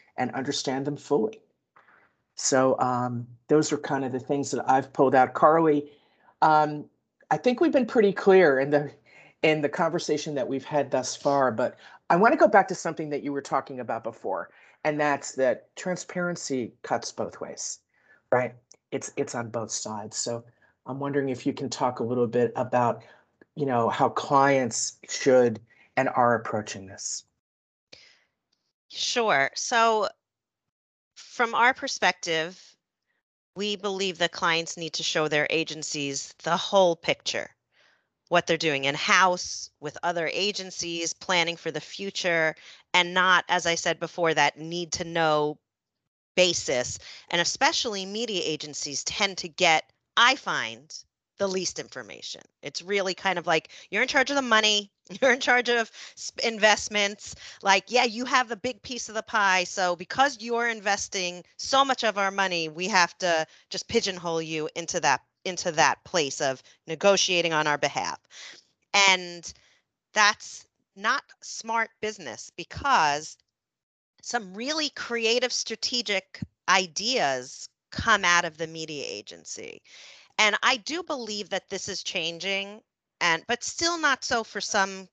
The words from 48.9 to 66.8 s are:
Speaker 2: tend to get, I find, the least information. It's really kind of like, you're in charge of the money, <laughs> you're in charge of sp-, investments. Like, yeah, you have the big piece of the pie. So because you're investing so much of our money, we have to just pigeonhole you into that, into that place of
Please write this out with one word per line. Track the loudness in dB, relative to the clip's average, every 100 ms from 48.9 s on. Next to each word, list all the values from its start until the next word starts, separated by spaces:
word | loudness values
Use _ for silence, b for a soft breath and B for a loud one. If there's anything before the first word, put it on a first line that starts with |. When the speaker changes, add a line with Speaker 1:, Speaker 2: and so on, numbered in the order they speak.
| -8
Speaker 2:
tend | -6 -2 -4 -4
to | -10
get, | 0 4 4 0 _ _ 2
I | 4 4
find, | -2 -4 -4 -10 -18 -20 -20 _ _ -6
the | -4
least | -2 -6 -8
information. | -12 -14 -16 -14 -14 -16 -20 _
It's | -12 -10
really | -4 -2 -2
kind | -2 -2 -2
of | 0
like, | 0 -2 B B
you're | -2
in | 0
charge | 2 2
of | 0
the |
money, | 2 4 4 0 -4 _ -18
<laughs> | 0
you're | 2
in | 2
charge | 2 2 2
of | 0 0 -8 B
sp-, | B -14 -6
investments. | -4 4 4 4 0 -2 -2 -4 -16 -18 B B
Like, | 2 2 4
yeah, | 2
you | 2 0
have | 0 0 0
the | -4
big | -6 -8
piece | -10 -12 -8
of | -8
the |
pie. | -4 0 2 2
So | 0 -2 -2 -2
because | -2 2 2 0
you're | -4 -2 -2
investing | -2 -2 -2 -2 -6 -6 -8 -14 b
so | 0 2
much | 2 2
of | 0 0
our | 0
money, | 0 0 0 -4
we | -4 2
have | 4 4 2
to | 0 0 0 b b
just | -10 -2
pigeonhole | -2 -2 -4 -4 -4
you | -2 -4 -6 -6
into | -6 0
that, | 2 2 _ _
into | -8 -6 -2
that | 4 4 2
place | -2 -2 -2 -2
of | -2 -4 _ b